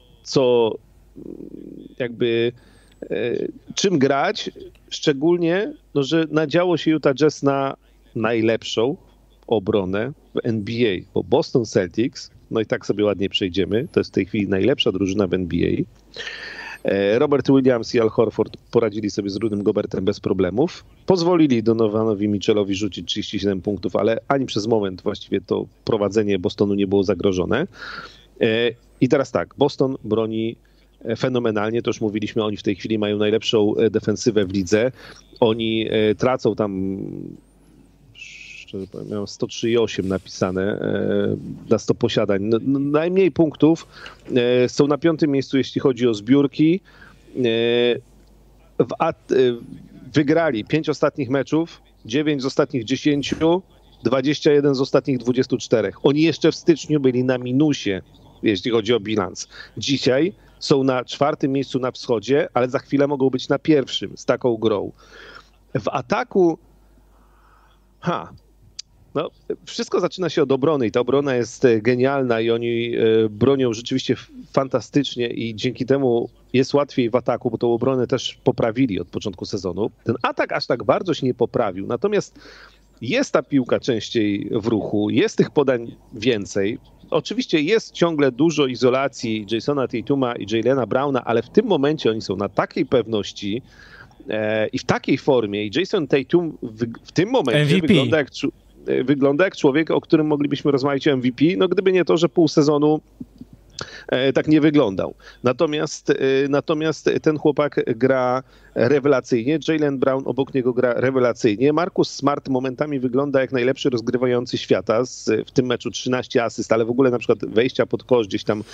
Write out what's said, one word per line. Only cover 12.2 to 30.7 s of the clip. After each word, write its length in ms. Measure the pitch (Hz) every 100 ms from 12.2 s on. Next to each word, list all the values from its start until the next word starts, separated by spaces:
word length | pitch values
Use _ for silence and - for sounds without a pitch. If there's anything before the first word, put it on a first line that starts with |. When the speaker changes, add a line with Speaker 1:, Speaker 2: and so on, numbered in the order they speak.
| - - -
Speaker 1:
no 100 | 113
i 40 | 107
tak 200 | 117 -
sobie 200 | 104 104
ładnie 240 | 95 98
przejdziemy, 580 | - 98 87 87 104 151
to 80 | -
jest 120 | 95
w 20 |
tej 120 | - 95
chwili 220 | 110 98
najlepsza 440 | 98 101 143 -
drużyna 360 | 92 95 98 95
w 60 |
N 140 | 92 90
B 80 | 85
A. 240 | 87 90 - _ _ - - - - - - -
E, 360 | - 98 101 110
Robert 320 | 147 143 131
Williams 440 | 135 131 120 107 127
i 40 |
Al 100 | 113
Horford 480 | - 107 - 104 - _
poradzili 380 | 120 113 104 104
sobie 200 | - 101
z 60 | 98
Rudym 280 | 110 101
Gobertem 420 | 104 104 101 - 95
bez 140 | 101
problemów. 680 | 104 98 92 98 165 - - - -
Pozwolili 580 | 185 170 180 151 120
Donovanowi 640 | 110 113 110 107 110 101 104
Mitchellowi 480 | 104 - 104 98 98
rzucić 320 | 104 90 85
trzydzieści 320 | - 98 107
siedem 220 | 98 95
punktów, 340 | 95 98 - 104
ale 240 | 104 113 -
ani 180 | 139 131
przez 220 | - 104
moment 340 | 113 98 92
właściwie 400 | - 95 - 101
to 240 | 90 101 101 _ -
prowadzenie 540 | 113 101 104 104 98
Bostonu 340 | 98 - 101
nie 140 | 101 98
było 160 | 101
zagrożone. 640 | 98 92 101 92 87 104 185 - - - - - _ -
E, 300 | 117 110 120 117 _ -
i 80 | 123
teraz 220 | 180 170
tak, 220 | - 85 -
Boston 380 | 139 - 135 135
broni, 520 | 107 107 110 110 113 117 _